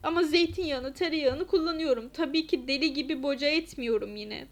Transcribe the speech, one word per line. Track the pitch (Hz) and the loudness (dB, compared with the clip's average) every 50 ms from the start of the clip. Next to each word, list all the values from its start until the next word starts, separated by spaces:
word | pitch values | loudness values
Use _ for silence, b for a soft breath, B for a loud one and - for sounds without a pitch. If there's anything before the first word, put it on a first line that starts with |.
Ama | - 311 330 349 | -2 2 2 4
zeytinyağını, | 349 302 302 339 339 330 - - 359 311 277 254 254 269 262 | 4 4 4 4 4 2 0 -4 -2 -2 -2 -4 -4 -8 -4
tereyağını | - 370 330 320 311 294 254 254 294 359 | -2 0 0 0 2 2 2 2 2 -2
kullanıyorum. | - - 349 320 339 330 320 320 294 254 233 220 254 | 2 2 2 2 2 0 0 2 2 2 0 0 -10
Tabii | - - 330 262 285 320 311 | -4 -4 -2 0 2 0 0
ki | - 359 262 247 262 | 0 -2 -2 0 -2
deli | 277 269 294 311 | 0 2 2 0
gibi | 262 285 262 269 311 262 | 0 -2 -4 -2 -4 -2
boca | 269 285 277 247 285 285 | 0 -2 0 2 2 2
etmiyorum | 302 330 320 - - - 247 233 226 208 202 208 208 | 2 2 0 -2 -10 -6 -2 0 0 0 0 -4 -8
yine. | 214 208 214 208 - - 254 | -12 -10 -10 -10 -12 -12 -14